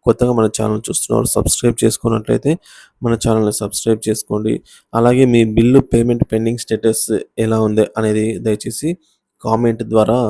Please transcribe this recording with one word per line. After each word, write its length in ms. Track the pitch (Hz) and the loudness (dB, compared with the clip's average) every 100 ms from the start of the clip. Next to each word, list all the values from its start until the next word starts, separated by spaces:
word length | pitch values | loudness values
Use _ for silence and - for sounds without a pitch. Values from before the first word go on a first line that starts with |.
| - | -2
కొత్తగా 260 | 113 123 | 0 0
మన 140 | 120 110 - | 2 0 0
ఛానల్ 240 | 107 107 - | -4 -4 -4
చూస్తున్నవారు 420 | - - 117 117 - | -6 -2 -2 0 0
సబ్స్క్రైబ్ 420 | - - 120 117 | 0 0 -2 0
చేసుకున్నట్లయితే 680 | 117 - 117 113 107 110 135 165 _ - - _ | 0 0 -2 -4 -2 -2 -2 -4 _ -20 -20 _
మన 120 | 120 | -4
ఛానల్ని 400 | 113 117 110 107 | -2 0 0 0
సబ్స్క్రైబ్ 480 | 104 104 - - 110 110 | -2 -4 -4 -2 -2 0
చేసుకోండి. 480 | 107 - 107 110 - _ - _ | -4 -4 -4 -2 -4 _ -20 _
అలాగే 320 | 117 117 123 131 | 0 2 4 4
మీ 160 | 120 113 | 4 2
బిల్లు 360 | 110 117 135 - | 2 4 4 4
పేమెంట్ 320 | 117 117 120 - | 0 2 0 0
పెండింగ్ 320 | 110 113 120 | -2 -2 -4
స్టేటస్ 420 | - 110 113 110 - 110 - - | -4 -2 0 0 0 -2 -4 -4
ఎలా 220 | 110 110 | 0 2
ఉంది 260 | 110 107 104 - | 2 2 0 0
అనేది 280 | 110 107 107 101 | -2 0 -2 -4
దయచేసి 520 | 113 104 - 110 151 180 _ _ _ _ | -2 -4 -4 -6 -6 -8 _ _ _ _
కామెంట్ 420 | 117 113 117 113 | -2 0 0 -2
ద్వారా 360 | 110 110 107 120 117 | 0 2 2 2 0